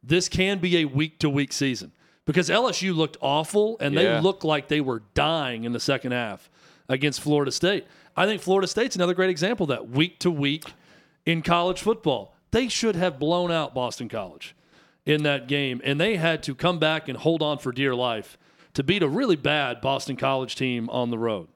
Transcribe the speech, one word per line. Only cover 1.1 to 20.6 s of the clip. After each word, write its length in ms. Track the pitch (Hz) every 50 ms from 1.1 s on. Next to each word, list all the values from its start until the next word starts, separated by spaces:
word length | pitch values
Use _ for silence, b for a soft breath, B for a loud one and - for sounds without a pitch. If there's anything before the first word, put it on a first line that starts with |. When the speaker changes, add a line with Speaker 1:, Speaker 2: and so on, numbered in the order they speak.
| _ _ - 151 139 143 143 135
Speaker 1:
season 400 | - - 143 135 127 107 95 76 _ b b b b b b
because 240 | - 151 175 180 160
L 200 | 170 208 240 262
S 120 | 254 -
U 120 | 180 190 180
looked 240 | 156 160 151 - -
awful, 580 | - 135 139 151 160 - - 208 208 220 226 -
and 160 | - 143 139 -
they 80 | -
Speaker 2:
Yeah. 160 | - 117 117
Speaker 1:
looked 240 | 156 190 190 190 -
like 240 | 160 156 147 139 -
they 100 | 151 151
were 220 | 143 131 123 110 107 _ _
dying 500 | - 143 151 165 160 147 127 120 113 113
in 80 | 120 120
the 60 | 117
second 320 | - - 139 127 - 127 123
half 360 | 123 120 110 98 92 - _ b b b b b b b b
against 320 | 131 135 139 151 135 -
Florida 320 | - 147 147 147 143 135
State. 340 | - - - 175 202 175 - B B B B B B
I 100 | - 180
think 160 | 202 220 180
Florida 260 | - - 190 196 190 185
State's 280 | - 208 233 262 -
another 200 | 185 180 175 180
great 140 | 170 185 190
example 340 | 180 151 165 190 240 208 190
of 40 | 147
that, 200 | 131 110 110 113
week 300 | 120 135 160 180 - _
to 120 | - 180
week 400 | 170 147 143 143 147 160 - - - b b b b b b b b b b
in 160 | - 165 165
college 400 | 151 - 175 175 175 180 185 180
football. 540 | - 202 226 226 - 160 135 113 98 - _ _ _ _
They 180 | - 220 262 240
should 300 | - - - 226 208 165
have 200 | 180 180 151 131
blown 320 | 147 147 170 175 180 175
out 240 | 170 165 151 131 -
Boston 360 | 131 123 120 107 - 123 113
College 460 | 117 110 101 90 78 71 - - - b b b b b b b b b b
in 180 | - 151 151 151
that 240 | 147 143 135 123 127
game, 320 | 139 143 143 135 127 123 -
and 160 | 135 139 143
they 160 | 170 214 226 180
had 260 | 160 165 165 151 -
to 100 | - 135
come 240 | - - 175 180 165
back 280 | 160 156 156 156 151 -
and 100 | 131 117
hold 240 | - 156 165 165
on 180 | 156 151 151 143
for 120 | - 127
dear 240 | 123 123 139 139 127
life 420 | 120 123 123 117 110 101 - - _ b b b b b b b
to 100 | - 139
beat 200 | 135 190 202 175
a 40 | 143
really 300 | 139 208 277 240 180 147
bad 420 | 139 143 147 151 143 127 120 -
Boston 380 | - 135 139 131 - - 135 -
College 380 | - 135 135 131 131 120 -
team 340 | -